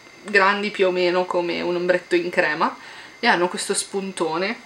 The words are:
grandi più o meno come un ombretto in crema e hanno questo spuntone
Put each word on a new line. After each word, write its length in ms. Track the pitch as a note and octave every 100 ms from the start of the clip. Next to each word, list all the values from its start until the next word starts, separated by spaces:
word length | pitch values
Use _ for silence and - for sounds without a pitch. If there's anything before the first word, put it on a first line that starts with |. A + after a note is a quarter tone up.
| - -
grandi 500 | F#3+ G#3 F#3+ G3+ G3+
più 160 | G3+ F#3
o 40 |
meno 340 | F3+ F3+ F3+ F3+
come 340 | F3+ E3+ E3
un 160 | E3+ F3
ombretto 400 | F3+ F3+ - F3
in 140 | F3
crema 480 | F3+ D#3 D3+ A3+ - - - - -
e 80 | A#3
hanno 220 | F3+ F3+
questo 240 | G3 -
spuntone 840 | F#3+ - G3+ F#3+ F#3 E3 D#3+ G3 A#3+